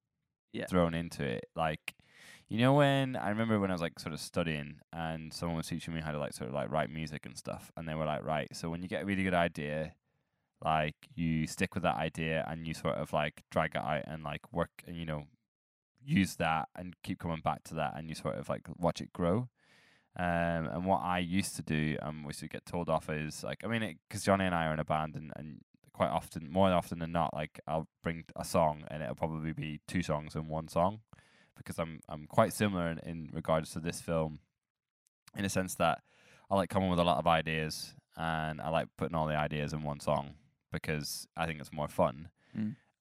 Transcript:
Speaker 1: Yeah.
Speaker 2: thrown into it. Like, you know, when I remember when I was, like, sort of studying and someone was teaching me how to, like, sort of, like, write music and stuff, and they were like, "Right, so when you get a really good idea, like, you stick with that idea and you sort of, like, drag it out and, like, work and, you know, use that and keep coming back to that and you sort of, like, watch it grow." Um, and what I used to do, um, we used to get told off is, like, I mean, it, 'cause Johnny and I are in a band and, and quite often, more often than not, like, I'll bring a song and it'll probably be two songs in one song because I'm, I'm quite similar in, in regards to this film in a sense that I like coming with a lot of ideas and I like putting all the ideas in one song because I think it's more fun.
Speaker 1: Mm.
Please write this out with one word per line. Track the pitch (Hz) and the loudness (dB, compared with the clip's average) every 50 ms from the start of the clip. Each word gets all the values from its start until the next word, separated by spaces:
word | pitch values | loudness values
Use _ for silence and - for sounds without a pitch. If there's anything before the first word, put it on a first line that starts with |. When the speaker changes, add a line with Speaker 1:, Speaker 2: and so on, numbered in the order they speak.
| _ _ _ _ _ _ _ _ _ _ - | _ _ _ _ _ _ _ _ _ _ -8
Speaker 1:
Yeah. | 110 98 | -8 -4
Speaker 2:
thrown | - 92 90 87 82 82 | 0 4 4 4 4 2
into | 85 85 82 - - 71 | 0 -2 -4 -4 -4 -2
it. | 67 58 50 - - _ | -2 -2 -4 -6 -8 _
Like, | 82 80 80 78 - - - - _ _ _ _ - - - - - - _ | 0 0 0 0 -2 -6 -12 -14 _ _ _ _ -20 -20 -20 -20 -20 -8 _
you | 98 110 | 2 4
know, | 120 131 139 | 6 8 8
when | 147 147 139 139 139 135 131 127 | 8 8 6 6 4 2 0 -2
I | - - 95 | -2 -2 0
remember | 104 110 113 113 110 104 | 0 2 4 4 4 4
when | 98 95 | 4 4
I | 92 | 2
was, | 85 | 0
like, | 82 82 - - | 0 -2 -4 -6
sort | - 85 78 | -8 -8 -6
of | 76 | -6
studying | - - - 95 85 82 78 73 73 73 76 - - _ - | -8 -2 0 0 2 2 0 0 -2 -6 -10 -14 -18 _ -8
and | 82 82 82 80 80 80 80 - | -6 -4 -4 -4 -6 -8 -10 -8
someone | - 87 85 82 | -4 -2 -2 -2
was | 82 80 - | -2 -2 -2
teaching | 85 80 - - 82 | -4 -4 -4 -4 -4
me | 80 | -4
how | 78 78 76 | -2 -2 -2
to, | 73 | -2
like, | 71 - - | -4 -4 -4
sort | - 73 60 | -6 -8 -4
of, | 67 | -2
like, | 71 65 53 | -2 -2 0
write | 65 78 78 - | 2 0 0 0
music | 73 80 80 73 76 71 - | -2 -6 -6 -6 -6 -8 -10
and | - - - | -12 -14 -12
stuff, | - - - - - - - | -10 -8 -8 -8 -10 -12 -12
and | - 82 80 | -10 -6 -4
they | 78 | -2
were | 80 78 | -2 0
like, | 76 76 - - | 0 0 -2 -2
"Right, | - 78 76 67 - - | -2 -2 -2 -2 -4 -8
so | - - 82 | -8 -6 -6
when | 82 87 90 | -4 -4 -6
you | 90 | -4
get | - 78 82 | -4 -4 -2
a | |
really | 98 101 92 95 | 0 0 2 2
good | 95 90 | 4 4
idea, | 87 85 87 82 - 73 73 76 78 78 78 - _ _ _ _ _ _ _ _ _ _ _ _ _ - | 4 4 2 0 -2 -4 -2 -2 -2 -2 -4 -6 _ _ _ _ _ _ _ _ _ _ _ _ _ 0
like, | 78 78 78 78 78 - - - - - | 2 4 4 2 2 -2 -6 -16 -14 -4
you | 85 85 82 80 78 78 | 0 2 2 2 2 0
stick | 80 - - 95 - - | 0 0 -2 -2 0 0
with | 95 85 | 0 2
that | 87 64 | 2 2
idea | 57 82 80 - 82 80 80 80 80 - - | 2 -2 -2 -2 -2 0 0 0 0 0 -2
and | 80 82 82 | -6 -6 -6
you | 80 80 | -6 -6
sort | - - 78 - | -4 -2 -2 -2
of, | - 76 - - | 0 -2 -2 0
like, | 78 76 76 - - - _ | 0 0 0 -4 -8 -16 _
drag | - 87 82 78 - | 0 0 0 0 -2
it | 69 - | -2 -2
out | 64 78 71 - | 0 -2 -2 -2
and, | - 78 80 78 | -4 -8 -8 -6
like, | 73 76 - - - - | -8 -8 -8 -10 -4 -2
work | 85 82 - - - - | -2 -2 -2 -4 -12 -12
and, | - 85 | -10 -8
you | 82 82 | -6 -4
know, | 80 78 73 71 76 _ _ _ _ _ _ _ _ _ _ _ _ _ _ 127 | -4 -4 -6 -6 -10 _ _ _ _ _ _ _ _ _ _ _ _ _ _ -4
use | 139 160 98 98 85 - | 2 4 4 4 4 2
that | - 85 80 80 80 - - _ | 0 2 4 4 2 0 -2 _
and | - 90 90 85 - - | -10 -10 -10 -10 -10 -6
keep | - 95 - | -6 -6 -4
coming | - 87 82 80 | -2 -2 -2 0
back | 76 80 73 67 - | 0 -2 -2 -2 -6
to | - 82 | -6 -2
that | 80 78 67 50 | -2 -2 -2 -2
and | 69 80 80 | -4 -8 -8
you | 78 | -8
sort | - - - - | -4 -4 -4 -4
of, | - 73 - | -4 -4 -4
like, | 67 - - - - | -4 -4 -4 -10 -8
watch | - 87 82 - - | 0 0 0 0 0
it | - - - | -6 -10 -4
grow." | - 87 85 90 113 127 123 - _ _ _ _ - _ _ _ _ _ _ _ | 0 2 4 4 2 0 -4 -10 _ _ _ _ -20 _ _ _ _ _ _ _
Um, | - 90 87 85 85 85 85 85 82 82 | -2 0 0 2 2 2 2 0 0 -2
and | 62 - 82 90 | -2 -2 -2 2
what | 95 98 60 57 | 2 2 2 2
I | 90 90 90 | 0 0 0
used | 90 82 90 98 95 - - | 0 2 2 2 2 0 -4
to | - 78 | -6 -2
do, | - 78 78 76 78 73 - - | 0 2 2 4 2 0 0 -2
um, | 71 78 78 76 | -6 -6 -6 -8
we | 73 | -8
used | 73 - | -8 -8
to | 78 80 | -8 -8
get | - - - | -10 -10 -10
told | - - 87 85 78 | -6 -4 -4 0 2
off | 80 78 - - | 2 0 0 -2
is, | 78 76 78 76 - - - | -4 -2 -2 -4 -6 -6 -6
like, | 57 71 - - | -6 -8 -6 -4
I | 104 | -2
mean, | 117 117 110 | -2 -2 -2
it, | 92 76 - _ _ | -4 -6 -12 _ _
'cause | - 98 - | -8 -2 4
Johnny | 101 98 98 95 | 4 6 6 6
and | 92 90 | 4 4
I | 85 82 | 2 2
are | 78 78 | 2 0
in | 78 | 0
a | 78 | 0
band | - 80 78 78 78 73 | 0 0 0 0 -2 -6
and, | 71 78 73 - | -10 -10 -10 -10
and | - 73 78 69 - - _ _ _ _ _ - | -10 -10 -10 -12 -14 -16 _ _ _ _ _ -2
quite | - 95 - | 0 0 2
often, | 76 82 - - - 80 78 69 | 2 0 -2 -4 -8 -10 -8 -2
more | 80 95 98 95 90 | 4 6 6 8 6
often | 87 - - - 82 | 6 2 0 -4 -6
than | 85 80 85 | -6 -2 0
not, | 85 80 - - | 2 0 2 0
like, | 73 78 76 - - - - | -4 -6 -6 -8 -12 -6 -2
I'll | 76 82 80 - _ _ - | -2 -2 -2 -4 _ _ -4
bring | 87 82 82 78 - - | -4 -4 -4 -8 -10 -10
a | - 80 | -8 -6
song | - - 92 82 78 76 76 76 - | 0 4 4 4 4 4 0 -6 -8
and | 67 76 78 | -6 -6 -4
it'll | 58 65 | -6 -4
probably | - 87 80 80 78 78 80 78 | -2 -2 -2 -2 -2 -2 -2 -2
be | 73 76 78 76 76 - | -4 -4 -6 -6 -8 -8
two | - - 92 85 | -2 0 0 2
songs | - 78 73 78 76 - | 2 0 0 0 -4 -6
in | 80 78 78 | -6 -4 -2
one | 78 80 80 | -4 -4 -4
song | 82 - - 87 95 107 110 - _ - - _ _ _ _ _ _ _ | -2 2 4 4 4 2 -2 -10 _ -20 -20 _ _ _ _ _ _ _
because | - - - 95 - | -16 -12 -8 -4 -4
I'm, | 82 82 80 - - - | -4 -4 -6 -10 -10 -10
I'm | - 78 76 | -10 -10 -10
quite | - - - 113 92 - | 2 4 6 6 6 4
similar | - 107 104 98 90 85 85 | 2 2 2 4 2 0 0
in, | 82 - | -2 -4
in | - - 85 82 78 76 - | -6 -8 -8 -8 -8 -6 -6
regards | 80 78 - 80 80 78 - - | -6 2 4 4 2 2 0 -6
to | 85 | -4
this | 78 85 82 - | -4 -4 -4 -4
film | - - 85 82 80 78 76 76 - _ _ _ _ _ _ _ _ _ _ _ _ _ _ _ _ - - | -4 0 0 2 0 0 -2 -8 -14 _ _ _ _ _ _ _ _ _ _ _ _ _ _ _ _ -14 -6
in | - 101 | -2 -2
a | 95 | 0
sense | - 98 92 90 - | 2 0 0 0 0
that | - 87 82 69 - - _ _ _ _ - - - - _ | 2 4 4 4 2 -4 _ _ _ _ -20 -20 -20 -4 _
I | 98 | 2
like | 98 90 - | 2 2 4
coming | - 98 95 92 | 2 2 4 4
with | 90 87 | 6 6
a | 85 | 6
lot | 87 78 65 | 6 4 4
of | 80 85 | 4 4
ideas | 82 80 78 80 80 80 78 78 - - - - - - _ _ _ | 4 4 4 2 0 0 0 -2 -4 -6 -10 -12 -14 -20 _ _ _
and | - 82 82 80 80 78 78 78 76 | -6 -4 -2 -2 0 -2 -2 -4 -4
I | 50 78 | -4 0
like | 80 80 65 - - | 2 2 0 0 -4
putting | - - 67 82 | -6 -4 -2 0
all | 80 78 | 0 0
the | 78 76 | 2 2
ideas | 76 76 76 78 76 73 76 78 | 2 2 0 0 -2 -2 -2 -2
in | 76 76 | -4 -4
one | 73 71 71 | -4 -6 -4
song | - - 73 73 71 71 76 - _ _ _ _ _ _ - | 0 0 0 0 0 -4 -10 -16 _ _ _ _ _ _ -10
because | 82 - - 76 76 71 - - - - - _ | -6 -4 -2 -4 -2 -4 -4 -8 -8 -10 -12 _
I | - 82 | -2 -2
think | 82 78 76 | -2 -2 -6
it's | 69 - - | -8 -10 -4
more | 78 73 71 | -4 -4 -2
fun. | - - 90 73 60 71 80 - - _ _ _ - | 2 4 4 4 2 -2 -12 -16 -18 _ _ _ -6
Speaker 1:
Mm. | 107 107 104 - - _ _ _ _ | -4 -4 -4 -4 -8 _ _ _ _